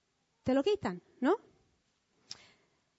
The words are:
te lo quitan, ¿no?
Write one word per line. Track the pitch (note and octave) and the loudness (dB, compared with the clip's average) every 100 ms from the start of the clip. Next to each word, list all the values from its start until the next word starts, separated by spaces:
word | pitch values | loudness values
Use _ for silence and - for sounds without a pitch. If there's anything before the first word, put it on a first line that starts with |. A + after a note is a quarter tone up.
| _ _ _ _ | _ _ _ _
te | - | -2
lo | C4+ | 0
quitan, | G4 G#4 A3 F3+ _ - | 2 0 -2 -8 _ -4
¿no? | C4 A4+ - _ _ _ _ _ _ _ - - - _ _ _ _ | 0 0 -4 _ _ _ _ _ _ _ -20 -20 -20 _ _ _ _